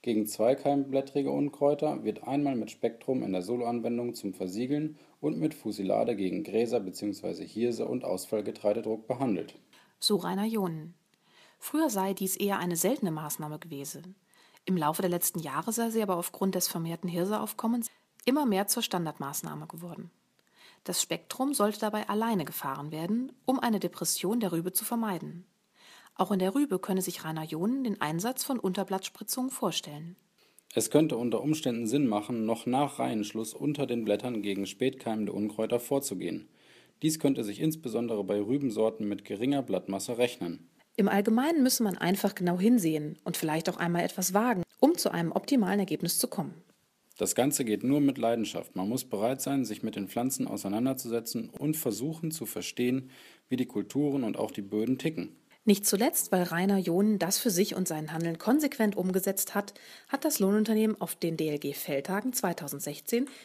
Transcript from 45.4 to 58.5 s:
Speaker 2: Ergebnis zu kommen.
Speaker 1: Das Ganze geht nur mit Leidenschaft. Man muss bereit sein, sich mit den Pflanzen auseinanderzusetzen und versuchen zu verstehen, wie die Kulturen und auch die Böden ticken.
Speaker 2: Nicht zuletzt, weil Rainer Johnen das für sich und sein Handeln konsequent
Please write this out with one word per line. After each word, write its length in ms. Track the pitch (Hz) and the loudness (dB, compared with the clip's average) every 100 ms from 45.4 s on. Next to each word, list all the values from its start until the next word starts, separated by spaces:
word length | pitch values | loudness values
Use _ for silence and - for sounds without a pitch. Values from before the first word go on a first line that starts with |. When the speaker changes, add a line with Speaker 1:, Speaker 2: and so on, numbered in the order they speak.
| - 277 185 202 | 2 4 4 2
Speaker 2:
Ergebnis 380 | 190 151 170 - | 0 0 0 0
zu 100 | - | 0
kommen. 360 | - 151 - _ _ _ _ _ - | -2 -6 -8 _ _ _ _ _ -4
Speaker 1:
Das 160 | 92 - | 0 4
Ganze 300 | 131 147 123 | 2 2 0
geht 180 | 104 | 2
nur 160 | 123 143 | 2 4
mit 180 | 139 127 | 4 4
Leidenschaft. 580 | 113 117 107 82 - 95 | 2 2 0 -4 -8 -4
Man 140 | 95 | -2
muss 160 | 127 - | -2 -4
bereit 360 | 101 110 139 | 0 0 0
sein, 240 | - 139 113 | 0 0 0
sich 180 | 107 | -4
mit 120 | 110 104 | -6 -4
den 120 | 98 | -4
Pflanzen 400 | - 127 - 127 | -2 -2 0 -4
auseinanderzusetzen 1040 | 98 98 104 131 131 120 117 113 120 110 | -4 -2 0 0 -2 -2 -4 -2 -6 -6
und 260 | - 143 156 | -4 -2 0
versuchen 540 | 127 104 135 160 165 | 0 -2 -4 -4 -6
zu 160 | 160 - | -6 -6
verstehen, 640 | - 90 - 123 131 131 - - - _ | -6 -8 -2 0 0 -4 -20 -20 -20 _
wie 100 | 127 | -2
die 100 | 123 | -2
Kulturen 560 | 104 98 131 147 139 | -2 -2 0 0 2
und 140 | 117 - | 0 -2
auch 120 | 107 | -2
die 140 | - | -4
Böden 340 | 101 107 117 127 | -2 0 2 2
ticken. 380 | 160 160 - - _ - - | 0 -2 -8 -10 _ -2 4
Speaker 2:
Nicht 200 | 196 - | 4 4
zuletzt, 460 | 196 254 - - | 2 2 2 2
weil 120 | 185 | 2
Rainer 340 | 175 165 190 196 | 2 2 4 4
Johnen 420 | 175 170 208 208 | 4 4 4 4
das 200 | 170 - | 2 2
für 100 | 247 | 2
sich 260 | - 214 - | 2 2 2
und 120 | 185 | -2
sein 260 | 156 156 | -2 -4
Handeln 240 | 160 170 165 | -2 -2 -2
konsequent 580 | - | 4